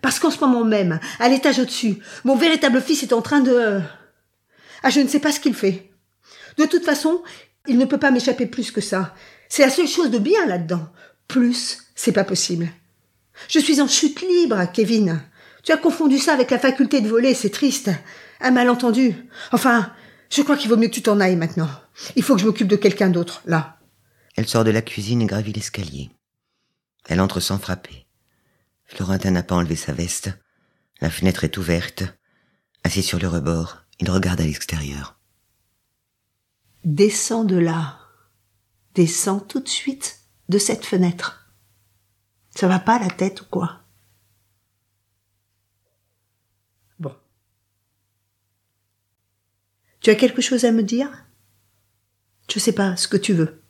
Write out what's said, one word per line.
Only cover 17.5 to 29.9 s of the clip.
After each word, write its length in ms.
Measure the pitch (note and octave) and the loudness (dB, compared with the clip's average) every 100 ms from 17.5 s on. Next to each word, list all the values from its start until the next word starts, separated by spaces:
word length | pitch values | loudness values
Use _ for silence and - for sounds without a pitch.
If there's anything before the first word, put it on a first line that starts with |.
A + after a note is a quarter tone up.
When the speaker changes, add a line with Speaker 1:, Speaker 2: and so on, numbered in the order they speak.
| - C#4+ - - E3+ - - - - | 0 0 0 -4 -4 -6 -20 -20 -6
Speaker 1:
Un 120 | B3+ | 2
malentendu. 640 | B3+ B3 A#3+ B3 A3+ C4 F3+ - - - | 4 4 2 2 2 2 0 -10 -20 -2
Enfin, 400 | A#3 C4+ A#3+ - - - _ _ | 0 4 2 0 -8 -20 _ _
je 140 | - | -2
crois 120 | C#4+ C#4+ | 2 0
qu'il 140 | A#3 | 2
vaut 80 | A3+ | 2
mieux 100 | A3+ | 2
que 60 | |
tu 80 | A#3 | 0
t'en 180 | G#3+ G3+ | 0 2
ailles 160 | F#3+ F3+ | 2 2
maintenant. 340 | E3 - D#3+ C#3 _ - - - | 0 -2 -4 -6 _ -18 -6 -2
Il 60 | |
faut 140 | - A#3+ | 2 2
que 60 | |
je 40 | G#3 | 2
m'occupe 220 | G#3+ G3 | 0 2
de 80 | G3+ | 4
quelqu'un 340 | G#3 - G3 | 2 2 2
d'autre, 320 | F3 F3 - - | 2 -2 -8 -2
là. 340 | E3 D3 - _ _ _ _ _ - | -2 -2 -14 _ _ _ _ _ -6
Speaker 2:
Elle 120 | G#2+ | 0
sort 160 | A#2 | 2
de 60 | A2 | 2
la 140 | A2 | 2
cuisine 380 | A2 - G2+ A#2+ | -2 -10 -2 0
et 40 | A2 | 0
gravit 260 | G2 G#2 | -2 -4
l'escalier. 600 | G#2+ - - F2+ C#2 C#2 _ _ _ _ _ _ _ _ _ - | -8 -10 -10 -12 -10 -14 _ _ _ _ _ _ _ _ _ -4
Elle 140 | E2+ | 0
entre 180 | F#2+ F2+ | 0 0
sans 180 | - G2 | -4 -6
frapper. 480 | - F#2 - - _ _ _ _ _ _ _ _ _ | -6 -10 -10 -20 _ _ _ _ _ _ _ _ _
Florentin 460 | - F#2+ F#2+ F#2+ | -10 -4 -2 0
n'a 120 | F2+ | 0
pas 120 | F2 F2+ | 0 -2
enlevé 200 | E2+ D#2+ | 0 -4
sa 180 | - | -6